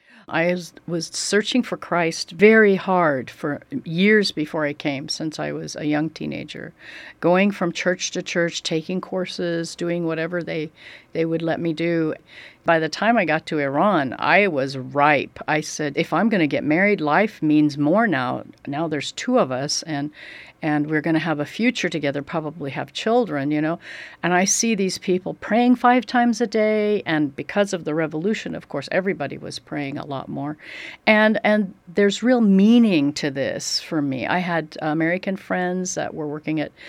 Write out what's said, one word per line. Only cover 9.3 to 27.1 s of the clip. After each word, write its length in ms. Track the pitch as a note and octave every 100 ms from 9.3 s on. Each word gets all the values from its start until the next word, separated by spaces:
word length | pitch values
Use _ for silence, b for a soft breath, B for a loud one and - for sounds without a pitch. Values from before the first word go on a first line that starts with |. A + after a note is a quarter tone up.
| - F3 E3+ E3
doing 320 | - E3+ F3 E3
whatever 340 | D#3+ E3+ F3
they, 300 | D#3+ E3 D3+ B B B B
they 100 | D#3+
would 180 | E3 E3
let 160 | E3 -
me 140 | E3+
do. 420 | D#3 E3+ E3 D#3 - B B B B
By 140 | - E3
the 120 | D#3
time 260 | - G#3 A#3
I 80 |
got 220 | E3 D#3 -
to 120 | D#3
Iran, 560 | C#3 C#3+ G3+ F3 C3 -
I 280 | C#3+ F3+ G#3
was 300 | C#3+ C3+ C3+
ripe. 640 | B2+ C#3 D3 C#3+ - - -
I 140 | D#3
said, 320 | D3+ - D3+ D3
"If 160 | D3+
I'm 160 | D#3+ A3
gonna 180 | G3 D3+
get 160 | C#3
married, 380 | C#3+ D#3+ G3+ G3+
life 420 | D3 D#3+ G#3+ -
means 340 | D#3 D3+ D3 C#3
more 300 | D3 G3 A3+
now. 380 | C3+ B2+ C3 - - -
Now 180 | C#3+ E3
there's 260 | D3 -
two 260 | - - B3
of 120 | C#3+
us, 320 | B2+ D3 -
and, 260 | D#3+ C#3+ D3 B B B B _
and 280 | D#3 D3+ D3+
we're 120 | D#3
gonna 180 | E3 D#3+
have 220 | E3 D3
a 60 | C#3+
future 420 | - A#3+ A#3+ F3
together, 340 | D#3+ D3 C#3+
probably 480 | C#3 E3 D3+ E3 C#3
have 220 | C#3+ C3+
children, 580 | - A3 A#3+ G3+ D3 C#3
you 120 | D3+
know." 180 | D#3 E3+ B B B B
And 120 | E3+
I 100 | F3+
see 300 | F#3+ - A#3
these 240 | G3+ F#3+ -
people 360 | - F3+ F3+
praying 420 | - - A3 B3 B3
five 280 | B3 B3
times 380 | - B3 A#3+ A3
a 40 | A#3
day. 560 | A3+ G#3+ G#3+ G#3 G#3
And 280 | -